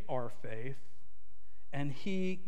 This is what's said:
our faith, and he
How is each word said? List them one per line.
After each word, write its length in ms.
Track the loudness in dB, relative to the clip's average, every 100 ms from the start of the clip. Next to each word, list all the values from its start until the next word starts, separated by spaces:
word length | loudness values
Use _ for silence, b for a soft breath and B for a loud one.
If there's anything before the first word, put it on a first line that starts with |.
| 0
our 220 | 0 0
faith, 480 | 0 -2 -2 0 0 0 0 0 0 0 0 b b b
and 200 | 0 0
he 500 | 0 0 2 2 0